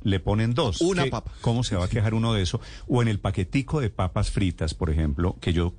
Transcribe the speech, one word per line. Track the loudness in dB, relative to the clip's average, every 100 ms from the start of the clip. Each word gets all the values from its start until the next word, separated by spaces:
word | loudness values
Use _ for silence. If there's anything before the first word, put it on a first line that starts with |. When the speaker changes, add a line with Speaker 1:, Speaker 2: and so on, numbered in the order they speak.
Speaker 1:
le | 0 0
ponen | 0 0 2
dos. | 2 0 2
Speaker 2:
Una | 2 2
Speaker 1:
¿Qué, | 0
Speaker 2:
papa. | -2 -6 -4
Speaker 1:
¿Cómo | 0 2 0
se | 0
va |
a | 0
quejar | 0 2
uno | 2 2
de | 2
eso? | 0 -4 -8 -14 0
O | 2
en | 2
el | 0
paquetico | -2 -2 0 0 0 0
de | 0
papas | -2 -2 0 0
fritas, | 0 0 0 -4
por | -2 -2
ejemplo, | 0 0 0 -2 -2
que | 0
yo | 0 0